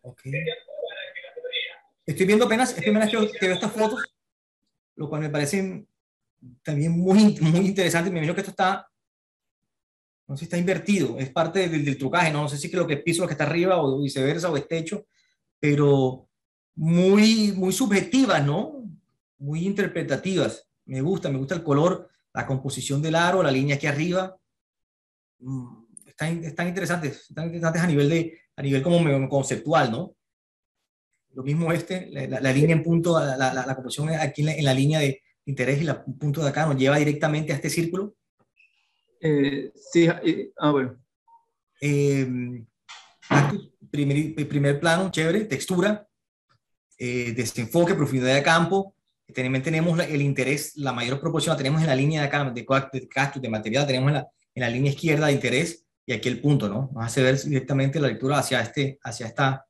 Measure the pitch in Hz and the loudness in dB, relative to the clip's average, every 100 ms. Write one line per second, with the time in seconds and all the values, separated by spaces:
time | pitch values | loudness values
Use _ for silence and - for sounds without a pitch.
0 | - - 131 - - - - - - - | -20 -18 -10 -6 -6 -10 -14 -12 -12 -12
1 | - - - - 494 - - - _ _ | -16 -16 -18 -16 -8 -8 -8 -14 _ _
2 | - 147 185 214 233 226 254 - 208 214 | -10 -2 4 4 4 2 0 -2 0 2
3 | 214 226 208 - 185 180 208 214 220 254 | 2 0 -2 0 -2 0 -4 0 -2 -2
4 | - _ _ _ _ _ _ _ _ - | -8 _ _ _ _ _ _ _ _ -12
5 | 143 151 156 151 143 196 190 180 - _ | -8 -6 -4 -2 -2 -2 -4 -8 -16 _
6 | _ _ _ _ 127 - - 147 160 170 | _ _ _ _ -20 -14 -6 -2 0 2
7 | 185 196 214 147 160 170 190 196 175 170 | 6 8 6 6 4 4 4 2 2 2
8 | 180 170 151 180 190 - 190 196 - _ | 0 -2 -2 -4 -6 0 0 0 -8 _
9 | _ _ _ _ _ _ _ _ _ _ | _ _ _ _ _ _ _ _ _ _
10 | _ _ - 139 165 175 175 143 - 202 | _ _ -12 -12 -6 -2 0 -2 0 0
11 | 131 117 131 - 165 196 180 156 143 135 | 0 -2 -4 -2 0 0 0 0 -2 -2
12 | 131 175 165 147 151 143 165 180 170 143 | 0 2 2 0 -4 -6 -4 -2 -2 -2
13 | 170 170 175 156 147 170 180 180 139 135 | -2 -2 -2 -2 -2 2 2 2 2 0
14 | 143 135 135 165 175 156 - 165 160 208 | -2 0 0 0 -2 -4 -4 -6 -4 -10
15 | - _ _ _ _ _ 151 143 143 139 | -12 _ _ _ _ _ 0 4 4 4
16 | 131 127 _ _ _ _ _ - 160 170 | 2 -2 _ _ _ _ _ -4 2 4
17 | 185 202 220 220 208 185 185 185 254 196 | 6 6 6 4 2 0 -2 0 2 2
18 | - 262 254 165 139 156 302 285 214 160 | 2 2 4 4 2 0 -4 -10 -16 -18
19 | _ _ _ _ 139 156 185 202 180 170 | _ _ _ _ -8 -4 -4 -2 -2 -4
20 | 147 - 185 180 120 - _ _ - 131 | -4 -4 -2 0 -2 -4 _ _ -10 -4
21 | 143 190 170 135 135 175 156 143 170 185 | -2 -2 -2 -4 -4 -4 0 2 2 0
22 | - _ _ - 107 131 135 - - 139 | -8 _ _ -8 -4 -4 -4 -8 -4 -2
23 | 156 160 175 185 160 131 143 139 156 139 | 0 2 2 2 2 2 0 0 -2 -2
24 | - 180 185 - _ _ _ _ _ _ | 0 -2 -4 -10 _ _ _ _ _ _
25 | _ _ _ _ 127 135 120 110 _ - | _ _ _ _ -10 -10 -10 -18 _ -20
26 | - - 156 170 165 143 175 180 165 175 | -20 -8 -6 -6 -8 -6 -4 -4 -4 -2
27 | 147 - _ - 165 170 165 165 175 143 | -4 -8 _ -10 -8 -2 -2 2 2 4
28 | 143 165 165 - _ - 139 135 151 175 | 4 2 -2 -8 _ -8 0 0 4 4
29 | 156 139 135 139 131 120 147 156 127 117 | 4 2 2 0 0 -4 2 2 2 -2
30 | 185 _ _ _ _ _ _ _ _ _ | -8 _ _ _ _ _ _ _ _ _
31 | _ _ _ 131 131 151 165 165 - 185 | _ _ _ -10 -4 -2 0 -2 -4 -8
32 | - 147 135 131 131 135 156 160 165 165 | -8 -10 -6 -2 2 4 4 4 4 2
33 | 170 160 143 131 131 131 131 131 123 - | 4 2 2 0 0 0 -4 -6 -6 -4
34 | 151 160 147 - 151 151 143 131 139 156 | -2 -2 -2 -2 -2 2 2 4 4 2
35 | 139 135 _ _ - 135 127 143 160 - | 0 -2 _ _ -10 -2 0 0 -2 -4
36 | - 123 151 143 147 151 160 131 135 151 | -8 -6 -4 -2 -2 0 0 2 4 4
37 | 147 147 156 151 151 139 156 170 165 180 | 2 0 0 -2 -2 -4 -2 -2 -2 -4
38 | 208 _ _ _ _ _ _ _ _ _ | -6 _ _ _ _ _ _ _ _ _
39 | _ _ 160 147 139 139 - _ - 175 | _ _ 0 2 2 0 -8 _ 0 4
40 | 165 175 170 - - - 151 143 127 - | 4 4 -2 -2 -6 -2 2 2 0 -8
41 | _ _ _ _ _ _ _ _ 147 143 | _ _ _ _ _ _ _ _ -2 2
42 | 143 139 127 123 123 123 110 _ _ - | 2 2 -2 -4 -8 -12 -16 _ _ -20
43 | - _ - 143 143 202 - _ - 143 | -20 _ 2 2 2 -2 -10 _ -8 -2
44 | 143 143 156 - 143 143 143 143 165 170 | 0 0 -2 -4 -2 0 2 2 2 2
45 | 190 160 160 196 214 135 - 180 196 214 | 0 0 0 0 -2 -6 -2 2 2 0
46 | - _ _ _ _ _ _ _ _ _ | -8 _ _ _ _ _ _ _ _ _
47 | 123 123 120 113 110 - 110 170 170 160 | -6 -4 -4 -4 -4 -6 -2 2 2 2
48 | 127 131 127 139 156 165 170 196 196 _ | 0 0 2 2 4 2 4 0 -2 _
49 | _ _ _ - 127 135 147 160 170 165 | _ _ _ -6 -2 -2 -2 0 0 0
50 | 147 147 143 135 127 143 - 151 139 120 | 0 0 0 0 0 -2 -4 -6 -6 -4
51 | 120 139 160 151 170 147 135 156 160 131 | -4 -4 -2 -2 0 0 0 2 2 2
52 | 143 156 143 147 139 117 113 135 135 131 | 2 0 -2 -2 -2 -6 0 0 0 -10
53 | - 135 139 139 123 110 107 127 143 127 | -6 -2 -2 -4 -6 -6 -2 -2 0 2
54 | 135 147 - _ _ - 117 120 143 139 | 2 0 -4 _ _ -6 -4 0 0 0
55 | 165 147 151 135 123 127 170 - _ _ | 0 2 2 2 0 -2 -2 -8 _ _
56 | - 117 127 127 143 143 104 104 135 - | -8 -4 -4 0 2 2 0 -4 -6 -6
57 | 117 - 127 135 151 135 - 139 139 156 | -4 2 2 2 0 -2 0 0 0 0
58 | 135 110 135 143 - 123 113 - 135 - | -2 0 0 0 0 -2 -2 -4 -4 -6
59 | 123 113 113 - 135 131 _ | -14 -12 -10 0 0 0 _